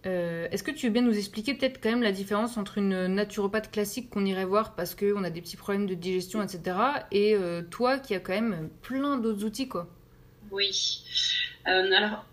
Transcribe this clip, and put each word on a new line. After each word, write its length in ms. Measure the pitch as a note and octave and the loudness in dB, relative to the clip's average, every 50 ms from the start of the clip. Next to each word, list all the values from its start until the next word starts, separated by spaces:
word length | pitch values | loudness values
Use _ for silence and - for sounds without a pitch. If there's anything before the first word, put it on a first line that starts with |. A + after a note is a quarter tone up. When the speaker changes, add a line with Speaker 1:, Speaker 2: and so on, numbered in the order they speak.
| - | -2
Speaker 1:
euh, 400 | F#3+ F#3 F3+ F3 E3+ E3+ E3 E3+ - | -2 0 0 0 -2 -2 -4 -4 -4
est-ce 120 | - G3 - | -4 -4 -4
que 80 | D#4 | -4
tu 140 | C#4+ - - | -4 0 0
veux 60 | B3 G3+ | 2 4
bien 80 | A#3+ | 4
nous 160 | B3 A#3+ G#3+ | 4 4 4
expliquer 360 | G#3 G3 - - A3 G#3+ - C#4 | 2 0 -4 -6 -6 -4 -4 -2
peut-être 280 | - C4+ C4 C4 - | 0 0 -2 -2 0
quand 80 | - A3 | 0 0
même 140 | A#3 B3 A#3 | 2 4 2
la 100 | G#3+ G3 | 2 0
différence 420 | F#3+ G3 G3 G#3 G#3 A3 A3+ A#3 | 0 -2 0 0 0 0 0 -2
entre 220 | G#3+ G3+ G3+ - | -4 -6 -4 -2
une 300 | G#3 G3+ G3 F#3+ F#3 F#3 | 0 2 2 2 2 2
naturopathe 640 | F#3 F#3+ G3+ G#3 G#3 - A3 G3+ G3 G#3 A3 G#3+ - | 2 2 2 0 0 0 -2 -2 0 0 -2 -2 -2
classique 380 | - A3 G#3 G#3 - B3+ A#3 - | -2 -2 -2 -2 -4 -8 -10 -4
qu'on 160 | - G#3 G3 | -2 0 0
irait 200 | G3 F#3+ F#3 F#3+ | 2 2 0 0
voir 280 | F#3 G3 G#3+ A3 G#3+ - | 2 2 2 2 2 -4
parce 200 | - F3 E3+ - | -6 -6 -6 -2
qu'on 280 | - G3+ G3+ G3+ G3+ F#3+ | 0 2 2 2 2 0
a 60 | E3+ | -4
des 120 | E3 E3+ | -4 -6
petits 160 | E3+ - - | -10 -12 -14
problèmes 280 | - - - G3+ G3+ G#3 | -10 -4 -2 0 0 0
de 100 | F#3+ F#3 | 0 -2
digestion, 460 | E3+ E3+ F#3 F#3 F#3 F3+ - - A3 | -4 -2 -2 -2 -2 -2 -2 -2 -2
et 60 | G3+ | -2
cetera, 580 | F#3 - E3+ D#3 F#3 F3+ F#3+ A3+ C4+ D4 C#4 - - | -2 -6 -6 -4 -2 2 2 2 2 2 0 -4 0
et, 240 | - G3+ G3+ G#3+ G#3+ | 2 4 6 6 6
euh, 260 | G3+ F#3 F3 E3+ E3+ | 4 2 0 -2 -4
toi 380 | E3+ E3+ - - A#3+ B3 C4+ C4+ | -6 -8 -2 0 2 2 2 0
qui 160 | C4+ - G3+ | -2 -4 -4
as 40 | F#3 | -4
quand 140 | F#3 - F#3 | -2 -2 -2
même 360 | G#3 A#3 A#3 F#3+ D#3+ D#3 D#3+ - - | 0 0 0 -2 -2 -6 -8 -10 -14
plein 360 | - - B3+ C4+ C#4 C#4+ C#4+ | -10 -6 -4 -2 0 0 0
d'autres 260 | B3+ A3 A3+ G#3+ G3 G#3 | 0 0 0 0 0 -2
outils, 240 | A3 G#3+ - C4+ | -4 -2 -4 -6
quoi ? 200 | C4 - F3 E3+ E3+ - - - - - - - - - - - G#3 | -4 -4 -6 -6 -8 -14 -20 -20 -20 -20 -20 -20 -20 -20 -20 -16 -8
Speaker 2:
Oui. 520 | G3 G3 G3+ G3 G3 - - G#3 - - - - - - - - - - - - - - - | -2 0 0 0 0 0 -2 -2 -4 -4 -8 -6 -4 -2 0 0 0 0 -2 -4 -6 -6 0
Euh, 240 | - F#3 F#3+ F#3 G3 | 2 4 4 6 6
alors, 320 | F#3+ G3 G#3+ G#3+ G#3+ - - - | 6 4 4 4 -2 -4 -10 -18